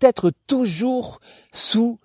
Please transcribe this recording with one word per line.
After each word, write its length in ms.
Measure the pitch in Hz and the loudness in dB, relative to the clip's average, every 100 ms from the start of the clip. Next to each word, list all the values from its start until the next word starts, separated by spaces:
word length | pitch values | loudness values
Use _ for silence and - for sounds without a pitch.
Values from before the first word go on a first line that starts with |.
être 300 | 262 - 175 - - | 2 4 -2 -2 -4
toujours 760 | 269 233 165 247 254 - - _ - _ | -2 -2 -2 -2 -2 -6 -14 _ -20 _
sous 460 | - - 208 233 226 | -8 -2 0 0 -2